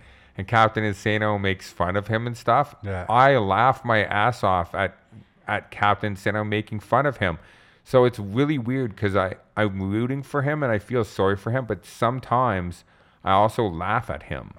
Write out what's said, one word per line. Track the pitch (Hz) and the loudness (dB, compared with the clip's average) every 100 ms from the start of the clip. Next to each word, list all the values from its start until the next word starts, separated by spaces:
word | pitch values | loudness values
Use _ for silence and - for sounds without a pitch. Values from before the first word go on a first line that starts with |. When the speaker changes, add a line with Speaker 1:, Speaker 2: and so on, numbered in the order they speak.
| - - _ - | -16 -20 _ -12
Speaker 1:
and | 98 | 0
Captain | 117 110 110 | 4 4 2
Insano | 107 101 113 107 107 104 | -2 -2 -2 0 0 0
makes | 98 95 - | -2 -4 -8
fun | - 87 98 | -4 -2 -2
of | 98 | -2
him | 113 120 | -4 -4
and | 117 | -4
stuff. | - 120 143 - | 0 2 0 -6
Speaker 2:
Yeah. | 104 95 90 | -8 -6 0
Speaker 1:
I | 117 135 135 | 4 6 4
laugh | 98 98 127 127 | 2 2 2 2
my | 120 110 | 0 0
ass | 95 101 110 120 | 2 2 0 0
off | 101 90 85 | 0 0 0
at, | 90 95 - _ 107 - _ - | -2 -4 -4 _ -20 -20 _ -6
at | 104 - | -6 -6
Captain | - 104 101 107 98 | 0 2 2 -2 -4
Insano | 107 104 107 | -2 -2 -2
making | 104 104 107 | -4 -4 -10
fun | - 120 143 | 0 0 0
of | 120 | 0
him. | 95 80 - - _ _ | -2 -4 -10 -20 _ _
So | - 131 | 0 4
it's | 123 117 | 4 2
really | 101 110 147 151 | -4 0 0 0
weird | 113 131 123 - | -2 -4 -4 -4
'cause | 104 95 | 0 0
I, | 95 - _ - | 0 -4 _ -2
I'm | 107 95 95 | -2 -2 -4
rooting | 104 123 139 | -2 -2 -4
for | 139 147 | -4 -2
him | 135 151 | 0 0
and | 135 | 0
I | 107 | -2
feel | - 123 | -2 -2
sorry | 110 - 95 101 | -2 0 0 0
for | - | -2
him, | 127 | -4
but | 117 98 | -4 -6
sometimes | - - 117 131 - 120 127 95 87 87 _ _ _ _ | -8 -2 -2 -2 -2 0 0 0 -4 -10 _ _ _ _
I | 90 | 2
also | 95 110 - 110 | 4 4 2 -2
laugh | 82 90 113 - | -2 -2 -2 -4
at | 71 | -8
him. | - 69 50 | -10 -12 -12